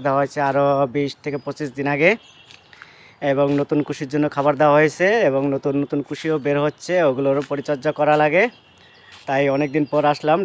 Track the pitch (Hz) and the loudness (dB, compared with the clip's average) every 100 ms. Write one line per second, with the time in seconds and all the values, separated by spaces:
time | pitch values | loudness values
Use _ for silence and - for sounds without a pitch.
0 | 139 135 139 147 139 135 139 139 139 143 | 0 0 -2 -2 -2 2 2 2 0 -2
1 | 139 - 147 139 143 135 147 127 139 143 | -6 -6 -10 -8 -10 -10 -10 -6 -4 0
2 | 170 233 - - - - _ - - - | 2 0 -6 -20 -20 -20 _ -20 -20 -20
3 | - _ 143 139 143 143 143 147 143 147 | -20 _ -2 0 0 0 0 -2 -4 -6
4 | 139 147 147 147 147 135 151 147 156 - | -6 -2 -2 0 0 2 4 6 4 2
5 | 185 226 151 135 143 135 147 139 143 147 | 2 2 2 2 0 -2 -2 -2 -2 -4
6 | - 143 160 156 143 143 147 - - 180 | -6 -6 -4 -2 -2 0 -2 -4 -4 0
7 | 151 127 139 139 139 143 139 143 156 147 | 2 2 0 0 -2 -6 -4 -4 -4 0
8 | 151 151 151 165 233 - _ _ - - | 2 2 2 2 0 -4 _ _ -20 -20
9 | - - - 135 143 135 147 147 147 147 | -20 -14 -4 0 0 0 -2 -2 -2 0
10 | 147 147 151 170 | 0 0 0 0